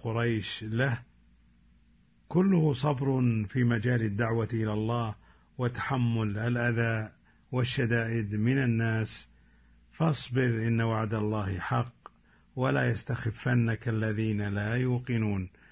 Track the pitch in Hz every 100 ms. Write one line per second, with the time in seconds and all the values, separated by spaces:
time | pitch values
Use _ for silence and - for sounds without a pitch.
0 | 117 113 117 113 92 - 110 113 135 117
1 | - _ _ _ _ _ _ _ _ _
2 | _ _ - 160 196 180 156 127 147 131
3 | 135 131 123 110 104 127 120 117 120 120
4 | 110 101 113 113 110 113 110 107 110 120
5 | 113 104 - - _ - 123 123 - 131
6 | 120 117 107 101 117 120 120 117 117 113
7 | 110 - _ _ _ 127 123 - 117 117
8 | 113 117 104 107 113 135 127 113 113 113
9 | 107 - - _ - _ _ - _ -
10 | 160 139 - 123 123 113 113 113 113 110
11 | 110 110 107 107 98 92 - 127 123 -
12 | - _ _ _ _ - 131 135 123 113
13 | - 120 113 - 131 123 117 113 120 110
14 | 110 107 110 104 101 101 104 120 127 123
15 | 123 117 107 101 90 - -